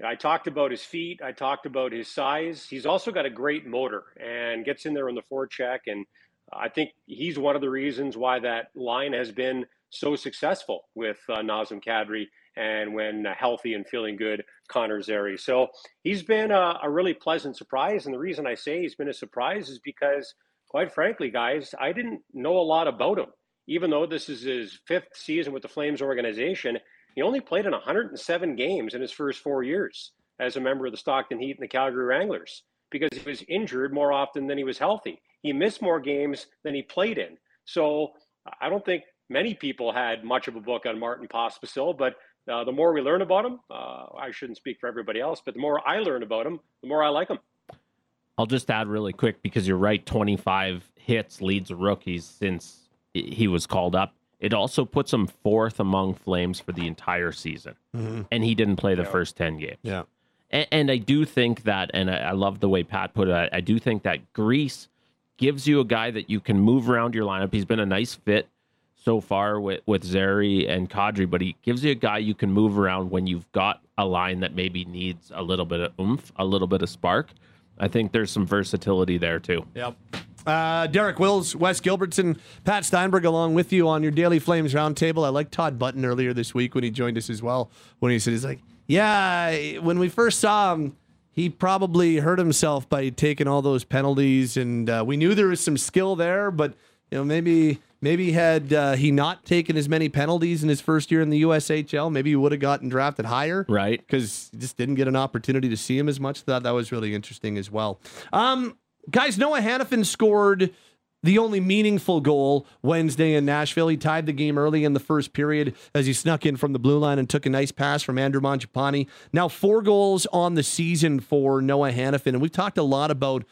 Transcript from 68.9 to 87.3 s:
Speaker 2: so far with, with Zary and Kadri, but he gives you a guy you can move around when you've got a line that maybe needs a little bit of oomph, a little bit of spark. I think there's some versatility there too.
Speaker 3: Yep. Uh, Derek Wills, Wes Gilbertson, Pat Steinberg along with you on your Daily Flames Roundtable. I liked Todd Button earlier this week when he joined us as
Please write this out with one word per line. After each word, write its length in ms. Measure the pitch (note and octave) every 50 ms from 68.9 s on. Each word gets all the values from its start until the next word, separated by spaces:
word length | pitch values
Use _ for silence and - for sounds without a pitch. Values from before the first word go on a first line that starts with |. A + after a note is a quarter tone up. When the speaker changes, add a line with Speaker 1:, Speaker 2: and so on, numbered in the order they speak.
| _
Speaker 2:
so 240 | _ _ A#2+ A2+ G#2+
far 400 | - - G2+ G2 G2+ G#2 G#2 G#2
with, 220 | G2+ G2 F#2+ - -
with 180 | - G#2 F#2 G2
Zary 640 | F2+ F#2 F#2+ F#2+ G2 G2 G#2 G2+ G2+ G2 G2 D#2+ A#1
and 220 | E2 F#2 F#2 F#2
Kadri, 400 | - G2+ G2+ G#2+ G#2+ G2 F#2+ F2
but 120 | - F#2
he 140 | F#2 F#2 - -
gives 220 | _ A#2 A#2+ B2 C#3+
you 80 | D3+
a 40 | C3+
guy 220 | A2+ - A2 G#2 A2
you 160 | A2 G#2+ G2+
can 180 | - G#2+ G2
move 280 | F#2+ G#2 A2 G#2+ G2+ G2+
around 320 | G2 F#2 F#2 F#2+ F#2 F2+
when 160 | F#2+ F#2 F#2 F#2
you've 240 | F2 F2 E2+ -
got 300 | - G2 F#2+ G#2 - - _ _ _ -
a 80 | G2+
line 340 | F#2+ F2+ F2 F2+ F#2 F#2 F#2
that 160 | F#2 F2+ -
maybe 300 | F#2 F#2 F#2+ F2+ F2+ F2+
needs 460 | F2 F2 F2+ F2+ F#2 F2 E2+ - - -
a 80 | F2+ F#2
little 220 | E2+ F#2+ F2+ F2
bit 160 | E2+ F2 E2+
of 100 | E2+ - - -
oomph, 320 | F#2 G#2 B2+ - - - - -
a 80 | F#2+
little 220 | F#2+ G2 G2 F#2 F2+
bit 140 | G2 F#2
of 80 | E2 E2
spark. 400 | - - - F2+ F#2 A#2+ D#3 - - _ _ _ _ _ _ _ _ -
I 100 | G2 G2+
think 240 | - A2+ A2 F#2+
there's 200 | - A2+ G#2+ F#2
some 140 | - G#2+ F#2+
versatility 720 | E2 G2+ G2+ F#2+ - - F#2 - G2+ G2 F#2 F#2 F#2 F2 E2+
there 220 | E2+ E2+ E2 E2
too. 260 | - - F2 E2 D#2+ - -
Speaker 3:
Yep. 220 | B2 A#2+ B2 B2 - _ _ - - - - - - -
Uh, 420 | D#3 D#3 D#3+ D#3+ D#3+ E3 E3 E3 D#3
Derek 320 | C#3+ G3 G#3+ G3 D#3+ -
Wills, 360 | F#3 G3 G3+ G3 F3 - -
Wes 260 | D3+ E3+ F#3 F#3 -
Gilbertson, 560 | - F3+ G3 F#3 F#3+ F3 - - F#3 E3+ D3+ - - - - - -
Pat 220 | F#3 G#3 G3+ D#3
Steinberg 400 | - F#3 F3+ F#3 F#3+ F#3 F#3+ E3
along 300 | E3+ E3 E3 E3 E3 D#3+
with 180 | E3+ E3+ - F#3+
you 140 | F#3 E3+ D#3+
on 160 | D#3 D#3 D#3
your 80 | D#3
Daily 280 | D3 D#3+ F3 F3 E3+ D#3
Flames 340 | - - F3 E3 D#3 C#3+ C3
Roundtable. 520 | D3 D3+ D3+ D3 - E3 D#3+ D#3+ E3 D#3
I 40 | C3+
liked 220 | C3 D3 D3+ C#3+
Todd 280 | - - E3 D#3 C3 A#2
Button 260 | B2+ C3 B2 C3+ C3
earlier 280 | B2 B2 B2+ B2+ B2 B2
this 200 | A#2+ A2+ - -
week 220 | B2 B2 A#2+ -
when 80 | C3 A#2+
he 80 | A#2
joined 260 | A2 C3 A#2+ A#2+ A2+ A2+
us 120 | G#2+
as 120 | -